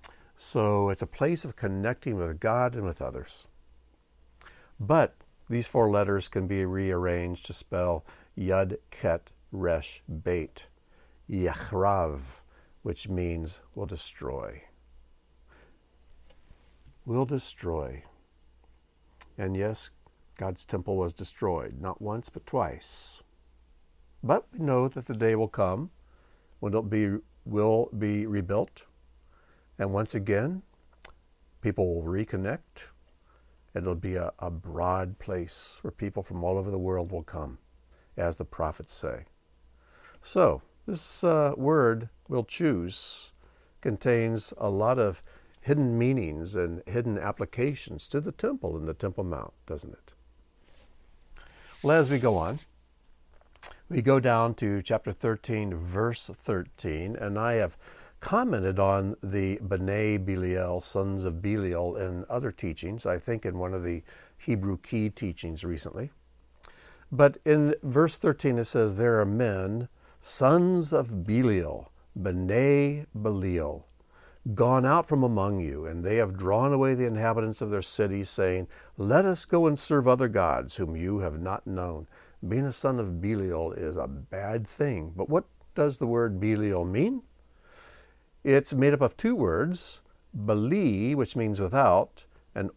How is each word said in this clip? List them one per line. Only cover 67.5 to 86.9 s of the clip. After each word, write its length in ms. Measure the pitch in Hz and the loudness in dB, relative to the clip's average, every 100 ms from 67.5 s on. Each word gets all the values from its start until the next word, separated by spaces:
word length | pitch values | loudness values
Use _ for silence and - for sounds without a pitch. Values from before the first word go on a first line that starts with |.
| 151 147 151 | 6 6 2
verse 340 | 143 127 160 - | 2 4 4 4
thirteen 400 | - 139 143 120 | 2 2 2 2
it 80 | 113 | 2
says, 300 | 127 110 98 | 2 2 4
"There 260 | 120 113 | 4 6
are 40 | 101 | 4
men, 600 | 107 120 95 95 110 123 - - - | 4 2 0 -2 -4 -6 -12 -20 -14
sons 720 | - - 131 165 175 180 156 | -6 4 6 8 6 4 2
of 340 | 156 123 104 90 | 0 0 -4 2
Belial, 640 | 113 123 98 78 - - - - - | 4 4 4 0 -6 -12 -20 -16 -6
B'nai 840 | 95 90 92 110 135 143 143 147 151 110 | -2 -2 2 2 4 4 2 -2 -8 -4
Belial, 720 | 107 101 95 87 73 76 - _ _ - - - - | -2 0 0 0 -2 -6 -12 _ _ -20 -20 -12 -6
gone 320 | 101 117 127 127 | 2 4 6 6
out 200 | 160 160 | 4 4
from 180 | 147 | 2
among 360 | 127 107 98 101 | 4 2 2 0
you, 260 | 80 71 78 | -2 -4 -6
and 180 | 82 | -4
they 140 | 87 110 | 0 2
have 180 | 107 95 | 2 0
drawn 380 | 95 104 135 | 2 4 4
away 200 | 139 135 127 | 4 4 2
the 100 | 123 | 0
inhabitants 560 | 110 113 113 110 104 | 2 2 2 0 -2
of 80 | 107 | -2
their 120 | 104 | -2
cities, 480 | 92 - 104 98 98 | -2 0 0 0 -2
saying, 380 | - 95 92 90 - - - | 0 2 2 -4 -12 -20 -6
'Let 260 | 101 139 | 2 4
us 220 | 196 180 - | 4 0 0
go 200 | 170 165 | 4 4
and 120 | 143 | 2
serve 280 | - 147 127 | 2 2 4
other 200 | 123 127 | 4 2
gods 480 | 104 87 64 65 - | 2 2 0 -4 -6
whom 220 | 87 80 | -4 -4
you 220 | 90 101 | -2 -2
have 200 | 90 76 | -2 -4
not 260 | 90 98 - | -6 -6 -6
known.'" 420 | 92 90 80 80 - - - 90 | -6 -6 -8 -12 -20 -20 -12 -4
Being 180 | 113 139 | -2 -2
a 60 | |
son 280 | 120 139 127 | -2 -2 0
of 200 | 104 87 | -2 -4
Belial 520 | 98 110 95 82 82 | -2 -2 -2 -2 -4
is 260 | - 82 82 | -4 -6 -6
a 100 | 67 | -6
bad 600 | 69 - 95 101 117 107 | -8 -10 -8 -4 -4 -6
thing. 440 | - 147 104 80 85 | -2 -2 -2 -6 -6
But 120 | 95 | 0
what 180 | 156 - - - | 0 -2 -16 -12
does 240 | - 147 139 | 0 0 0
the 80 | 123 | 0
word 340 | 117 117 95 | 2 2 0
Belial 460 | 104 107 104 92 | 0 2 2 0
mean? 380 | 87 | 0